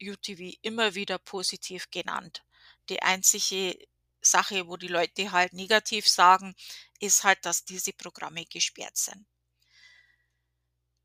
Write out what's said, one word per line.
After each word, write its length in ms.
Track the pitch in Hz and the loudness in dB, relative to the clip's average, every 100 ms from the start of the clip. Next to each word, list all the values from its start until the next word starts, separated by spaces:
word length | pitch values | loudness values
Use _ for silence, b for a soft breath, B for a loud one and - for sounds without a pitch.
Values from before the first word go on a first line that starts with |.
U 140 | 190 196 | -14 -10
T 220 | - 180 | -12 -12
V 200 | 180 - | -14 -10
immer 340 | 214 226 220 185 | -8 -2 -2 -2
wieder 240 | 196 185 | -6 -8
positiv 720 | - 196 185 190 - 185 - | -8 -6 -6 -6 -10 -12 -10
genannt. 520 | 185 - 170 180 - - b b b - | -8 -6 -8 -8 -18 -20 b b b -10
Die 120 | 190 | -2
einzige 760 | - 185 - 208 - 190 185 - - _ _ _ | 0 2 2 2 0 -2 -2 -6 -14 _ _ _
Sache, 460 | - 185 - 196 170 | 4 4 2 -4 -6
wo 100 | 175 | -10
die 100 | 175 | -2
Leute 440 | 175 165 - 196 | 0 0 -2 0
halt 220 | 180 180 | 2 0
negativ 540 | 175 190 220 - 220 - | -2 2 2 2 0 2
sagen, 480 | - 180 190 190 B B B B B | 8 8 8 2 B B B B B
ist 240 | 202 - | 2 4
halt, 220 | 202 190 175 | 4 2 0
dass 200 | - - | -4 -4
diese 280 | 185 196 | -8 -8
Programme 520 | - 180 - 151 160 165 | -10 -16 -12 -12 -12 -12
gesperrt 520 | 170 - - - - | -4 -4 -4 -10 -6
sind. 280 | - 196 208 _ _ _ b b b b b b b b _ _ _ _ _ _ | -8 -10 _ _ _ _ b b b b b b b b _ _ _ _ _ _